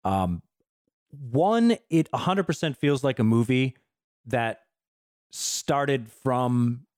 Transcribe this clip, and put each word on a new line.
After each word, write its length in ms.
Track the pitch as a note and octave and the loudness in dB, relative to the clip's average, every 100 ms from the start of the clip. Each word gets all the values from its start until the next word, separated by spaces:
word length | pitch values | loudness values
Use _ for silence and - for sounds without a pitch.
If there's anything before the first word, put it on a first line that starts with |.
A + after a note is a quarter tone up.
Um, 380 | F#2+ F#2+ F2+ F2 _ _ _ _ _ _ _ | 0 0 -2 -4 _ _ _ _ _ _ _
one, 680 | C#3+ C3 C3 F#3 A#3 A#3 A3+ _ | -16 -4 0 2 2 2 0 _
it 200 | D#3+ D3+ | 0 0
a 40 | - | -2
hundred 260 | - G3 | -2 -2
percent 340 | F3 D#3 D#3+ C3 | -2 -4 -4 -2
feels 260 | C#3+ C#3 | 0 2
like 160 | C3+ B2+ | 0 2
a 40 | |
movie 520 | A2+ A2+ A#2 B2+ C3 - _ _ _ _ | 2 4 2 2 0 -4 _ _ _ _
that 360 | A#2 B2 A2+ - _ _ _ _ _ _ _ | -6 -2 -2 -6 _ _ _ _ _ _ _
started 800 | - - - - C#3+ C#3+ C3+ A2 | -10 -8 -6 -2 0 0 -2 -4
from 760 | - C3 B2 B2 B2 A#2+ A#2+ - | -6 -2 0 2 2 0 -2 -12